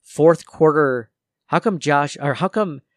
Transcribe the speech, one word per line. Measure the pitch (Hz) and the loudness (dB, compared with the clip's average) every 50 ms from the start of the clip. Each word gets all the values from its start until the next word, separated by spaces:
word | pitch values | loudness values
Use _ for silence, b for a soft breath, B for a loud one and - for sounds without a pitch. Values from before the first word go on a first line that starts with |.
| _ | _
fourth | - - - 147 165 165 160 - | -12 -2 2 4 4 4 2 -2
quarter, | _ - - 160 156 147 151 151 139 131 123 113 _ _ _ _ _ _ _ _ | _ -4 2 2 2 4 4 2 0 0 -4 -6 _ _ _ _ _ _ _ _
how | - - 170 | -4 -4 -2
come | - 233 196 156 | -2 -2 -4 -4
Josh, | - 147 147 143 147 143 - - | -2 0 0 0 0 -2 -6 -6
or | 139 143 135 | -6 -6 -4
how | 117 165 190 | -4 -4 -4
come, | - 226 214 185 147 135 - _ _ | -4 -4 -4 -4 -6 -12 -16 _ _